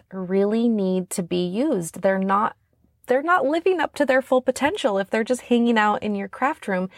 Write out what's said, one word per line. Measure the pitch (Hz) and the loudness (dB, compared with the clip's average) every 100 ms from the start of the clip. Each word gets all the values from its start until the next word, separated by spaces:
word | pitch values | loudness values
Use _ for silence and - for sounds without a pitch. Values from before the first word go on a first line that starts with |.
| - | -12
really | 190 180 196 202 226 233 | -10 -2 0 2 2 2
need | 214 190 185 180 | 2 0 0 -2
to | - | -6
be | 170 180 180 | -4 -2 -2
used. | 196 311 208 165 - | -2 0 -2 -4 -2
They're | 190 190 | 0 0
not | 190 196 220 - _ _ _ _ - | 0 0 -2 -6 _ _ _ _ -2
they're | 254 | 0
not | 311 359 262 | 2 2 2
living | 330 381 359 | 0 0 0
up | - | 0
to | - 277 | 0 2
their | 262 | 2
full | 262 254 | 2 2
potential | 254 254 277 415 254 196 | 2 0 -2 0 0 0
if | 196 | -2
they're | 220 | -2
just | 220 247 | -2 -4
hanging | - 240 240 226 | 0 2 4 2
out | 208 208 | 2 0
in | 214 202 | -2 -6
your | 196 | -6
craft | - 262 311 - | -4 -4 -4 -4
room, | 185 185 | -4 -4